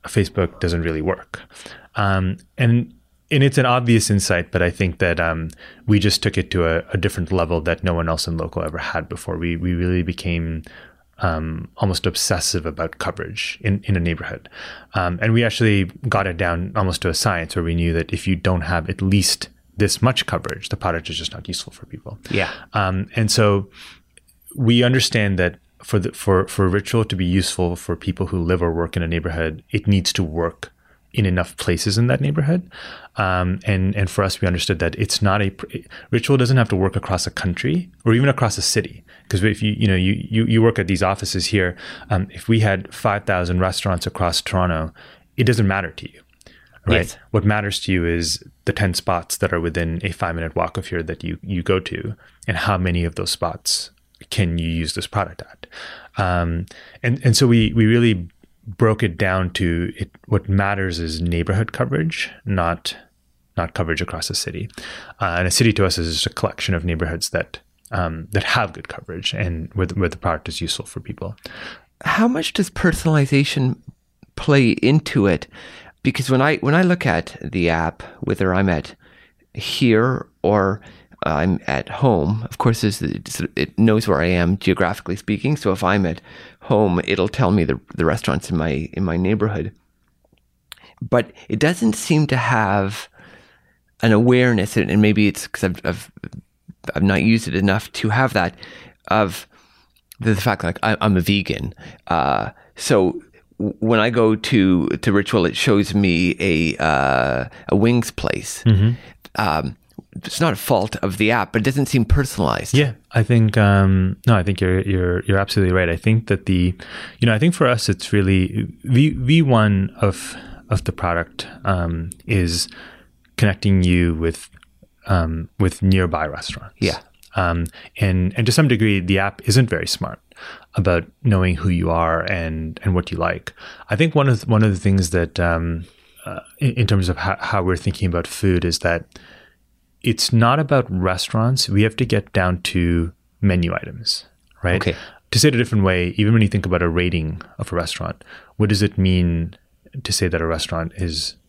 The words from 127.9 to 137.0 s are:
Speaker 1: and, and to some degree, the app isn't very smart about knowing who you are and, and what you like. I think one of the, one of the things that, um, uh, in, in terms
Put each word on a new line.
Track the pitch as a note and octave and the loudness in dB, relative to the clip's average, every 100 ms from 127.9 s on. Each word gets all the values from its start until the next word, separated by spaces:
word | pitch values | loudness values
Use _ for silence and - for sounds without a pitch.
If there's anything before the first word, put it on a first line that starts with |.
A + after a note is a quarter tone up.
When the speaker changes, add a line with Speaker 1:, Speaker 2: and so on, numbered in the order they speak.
| - | -2
Speaker 1:
and, | G2+ F#2 F2+ - | 2 2 2 0
and | A#2 | 0
to | |
some | A#2+ D#3 | 4 4
degree, | A#2 A2 G2 | 4 2 2
the | F2+ F#2+ | 2 2
app | G2 - - | 0 -4 2
isn't | A2+ A#2+ | 4 4
very | E2 E2+ | 0 -4
smart | - E2+ A1 _ - - - _ - | -6 -6 -10 _ -20 -20 -20 _ -2
about | F#2 F2 E2+ _ | 2 2 -2 _
knowing | C3 G2 F#2 E2 | 2 4 2 2
who | F2+ | 0
you | F2 F2 | 0 0
are | E2 E2 E2 E2+ | 0 2 0 -2
and, | F#2+ E2 D#2+ D#2+ E2+ | -4 -4 -6 -8 -4
and | - F2+ | 0 0
what | F2 | -2
you | E2+ | -4
like. | E2+ F2 - - - - - | -4 -4 -10 -18 -20 -20 -6
I | G#2+ | 0
think | D#3+ D3+ | 2 2
one | C#3 | 2
of | A#2 | 2
the, | - | 2
one | A2 | 4
of | A2 | 4
the | F#2 | 2
things | G2+ G2 E2+ | 2 2 2
that, | F2+ E2+ - | 0 0 0
um, | F2 E2 E2+ E2 E2 _ _ - - | 0 0 -2 -6 -8 _ _ -18 -14
uh, | F#2 - _ | -14 -16 _
in, | C#3 A#2+ | -2 2
in | A2 | 2
terms | G2+ | 2